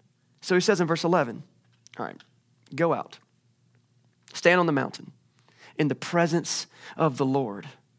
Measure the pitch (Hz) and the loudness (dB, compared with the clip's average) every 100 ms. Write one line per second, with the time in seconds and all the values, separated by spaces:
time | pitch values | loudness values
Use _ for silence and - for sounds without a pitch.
0 | _ _ _ _ - 180 180 196 170 165 | _ _ _ _ 0 2 4 2 2 0
1 | 170 175 127 - - _ _ _ - - | 2 2 0 -4 -14 _ _ _ -18 -12
2 | 58 50 _ _ _ _ _ 139 170 131 | -10 -12 _ _ _ _ _ -2 0 0
3 | - - _ _ _ _ _ _ _ _ | -6 -16 _ _ _ _ _ _ _ _
4 | _ _ - - 175 180 170 143 - - | _ _ -18 0 4 4 4 0 -2 -8
5 | - - _ _ _ _ - - 151 127 | -18 -20 _ _ _ _ -10 -2 -2 -2
6 | - 175 170 165 - - - - - - | -2 0 2 2 -2 -6 -8 -16 -12 -2
7 | 160 123 135 135 127 101 143 - _ | -2 0 -2 -2 -4 -8 -14 -20 _